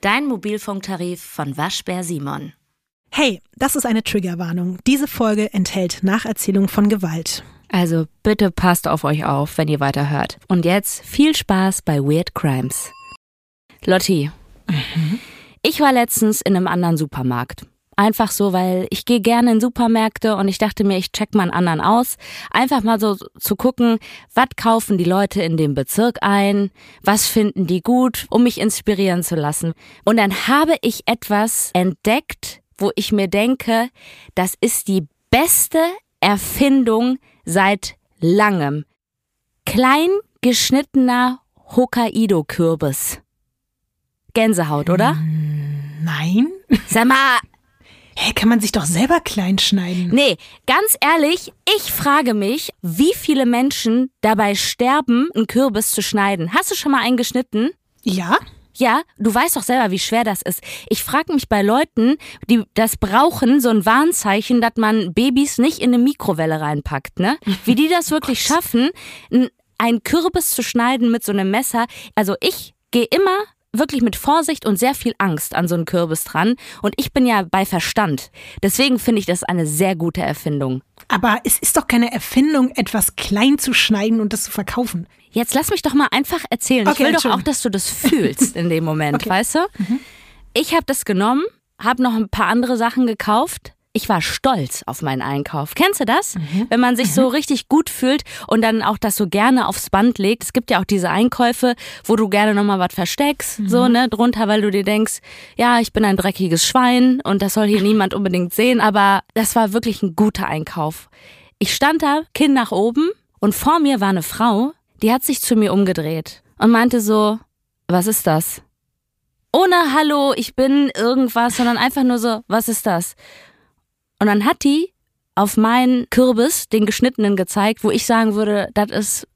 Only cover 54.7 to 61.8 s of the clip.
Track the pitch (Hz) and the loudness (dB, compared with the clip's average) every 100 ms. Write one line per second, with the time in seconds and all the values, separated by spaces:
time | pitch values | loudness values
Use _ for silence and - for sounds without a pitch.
54.7 | - 240 294 262 233 311 220 220 233 269 | -2 0 2 2 0 0 -2 0 2 2
55.7 | 208 220 - 196 214 196 196 165 254 381 | 0 -2 -4 -2 0 0 0 -2 -2 -2
56.7 | 392 294 269 226 254 240 254 254 214 262 | -4 0 0 2 0 0 -4 -4 -2 -2
57.7 | - _ _ - 185 175 285 - - _ | -4 _ _ -4 -4 0 -2 -4 -20 _
58.7 | - 247 254 - - 214 220 330 262 202 | -2 0 0 -2 -4 0 0 0 -2 -2
59.7 | 254 220 185 - 226 220 185 - 175 - | 0 0 -2 -2 -2 -2 -4 -6 -8 -10
60.7 | - - 220 - 277 330 294 - 214 202 | -14 -6 -6 -2 -2 0 -2 0 0 2
61.7 | 247 | 2